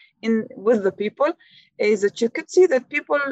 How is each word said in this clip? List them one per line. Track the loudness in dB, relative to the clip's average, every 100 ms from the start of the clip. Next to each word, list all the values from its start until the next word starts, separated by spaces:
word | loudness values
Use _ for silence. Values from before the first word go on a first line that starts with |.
| _ _
in, | -2 -2 -4 -6
with | 0 0
the | 0
people, | -4 -8 -2 -2 -2 _ _ _ -4
is | 0 0
that | 0 -2
you | -4
could | -4 -2
see | 4 4
that | 2 -2
people | -8 -4 -4 -2